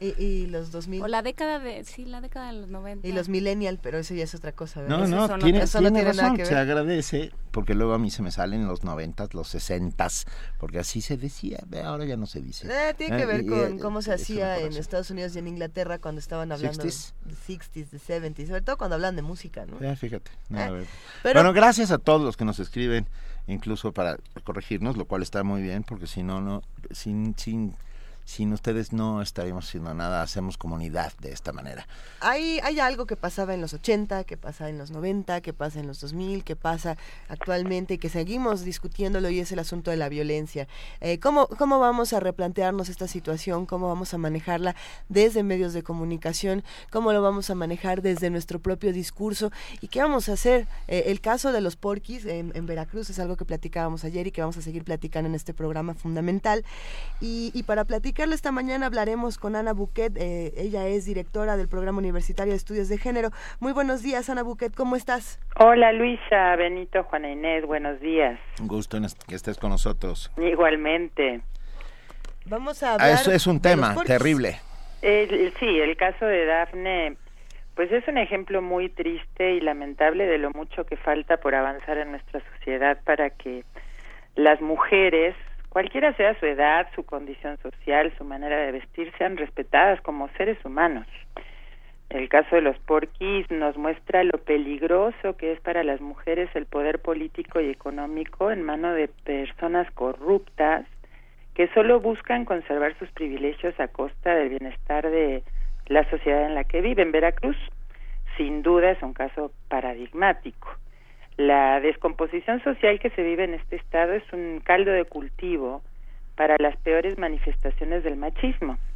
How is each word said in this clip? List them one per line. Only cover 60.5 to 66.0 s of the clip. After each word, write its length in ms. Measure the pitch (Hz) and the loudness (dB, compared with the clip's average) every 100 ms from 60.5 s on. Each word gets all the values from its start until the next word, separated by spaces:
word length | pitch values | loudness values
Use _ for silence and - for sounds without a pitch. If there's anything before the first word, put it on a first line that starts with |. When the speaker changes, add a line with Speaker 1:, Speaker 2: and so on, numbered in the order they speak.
| 156 | -4
Speaker 1:
ella 300 | 196 202 190 | -4 -2 0
es 180 | 202 | -2
directora 540 | 190 190 180 214 214 202 | -2 -4 -4 -2 0 2
del 100 | 185 | 2
Programa 300 | 185 185 196 | 0 0 0
Universitario 540 | 190 175 - 175 202 | 0 2 2 2 2
de 40 | 196 | 0
Estudios 320 | - 208 196 | 0 -2 0
de 80 | 208 | 0
Género. 340 | 247 240 226 - - - | 0 0 0 -4 -12 -4
Muy 140 | 254 | -2
buenos 320 | 277 277 262 | 2 2 0
días, 260 | 240 254 247 | 0 -2 -2
Ana 140 | 254 | -2
Buquet, 280 | 240 233 233 | -2 -4 -4
¿cómo 220 | - 254 | -2 0
estás? 460 | 254 247 247 - - - - | 0 0 -2 -2 -8 -8 10
Speaker 4:
Hola, 360 | 226 240 233 | 10 12 8
Luisa, 640 | 226 | 6